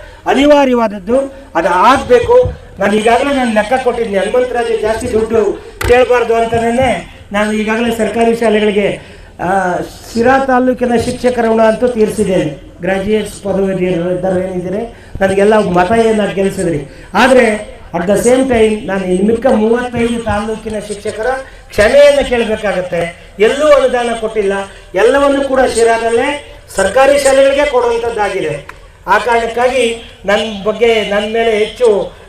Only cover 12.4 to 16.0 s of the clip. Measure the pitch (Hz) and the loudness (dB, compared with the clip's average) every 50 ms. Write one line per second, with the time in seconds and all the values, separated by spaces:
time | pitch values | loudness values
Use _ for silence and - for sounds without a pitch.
12.4 | 143 151 - - - - - - 165 185 190 196 196 208 214 214 202 - - - | -2 -2 -6 -8 -14 -20 -16 -8 -6 -4 -4 -2 -2 -2 -2 -2 -2 -4 -10 -10
13.4 | - 202 190 190 196 190 190 185 180 185 180 165 170 185 180 - 185 190 180 180 | -6 -4 -2 -2 -2 -2 -2 -2 -2 -2 -2 -2 -2 -2 -4 -2 -2 -2 -2 -2
14.4 | 185 190 185 180 170 185 180 214 233 - - - - - - - 190 196 190 196 | -4 -4 -6 -6 -6 -6 -6 -6 -8 -8 -12 -16 -20 -16 -6 -2 -2 0 0 2
15.4 | 202 208 220 214 202 180 180 175 180 180 226 226 | 2 4 4 2 2 2 2 0 0 2 2 0